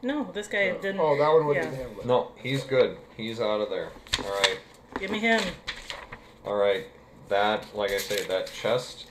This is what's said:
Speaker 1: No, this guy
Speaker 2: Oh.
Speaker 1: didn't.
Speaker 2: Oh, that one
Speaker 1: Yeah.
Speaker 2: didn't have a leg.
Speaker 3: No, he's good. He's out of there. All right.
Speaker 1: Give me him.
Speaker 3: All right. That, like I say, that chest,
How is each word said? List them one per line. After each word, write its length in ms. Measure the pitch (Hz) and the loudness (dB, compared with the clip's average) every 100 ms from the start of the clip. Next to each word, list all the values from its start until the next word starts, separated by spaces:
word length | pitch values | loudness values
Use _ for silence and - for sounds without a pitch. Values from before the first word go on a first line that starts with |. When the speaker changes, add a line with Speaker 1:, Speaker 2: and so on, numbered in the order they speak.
Speaker 1:
No, 300 | 247 294 208 | -2 -4 -4
this 140 | 196 208 | -6 -4
guy 220 | 214 196 | 0 0
Speaker 2:
Oh. 100 | - | 0
Speaker 1:
didn't. 180 | 196 190 | -4 0
Speaker 2:
Oh, 160 | 156 143 | 2 4
that 140 | 147 | 6
one 240 | 160 151 139 | 6 6 2
Speaker 1:
Yeah. 60 | 131 | 0
Speaker 2:
didn't 100 | - | -4
have 140 | 127 | -8
a 60 | 104 | -8
leg. 60 | 120 | 2
Speaker 3:
No, 260 | 123 - - | 2 2 -6
he's 260 | 123 135 | -2 -2
good. 340 | - 131 123 - - - | 0 4 4 2 -14 -10
He's 240 | 110 113 | -8 -2
out 220 | 107 104 | 0 0
of 80 | 104 | 0
there. 220 | 95 - - - - | -2 -6 -10 -6 -4
All 80 | 98 | -2
right. 260 | 101 98 95 - - - - | 0 0 0 -10 -20 -12 -8
Speaker 1:
Give 120 | 190 | -4
me 80 | 214 | -2
him. 200 | 226 226 190 175 - - - - - - - - - | 2 2 2 -8 -12 -12 -12 -14 -14 -18 -20 -12 -4
Speaker 3:
All 100 | 104 | 2
right. 320 | 101 95 - - - - - | 4 2 -2 -16 -20 -20 -2
That, 460 | 101 104 107 - 104 | 2 4 2 -4 -4
like 160 | 101 | -2
I 60 | 98 | 0
say, 240 | - 104 | -2 -2
that 280 | - 92 - | 0 -2 -4
chest, 540 | - 107 123 123 - - | -4 0 0 -2 -14 -12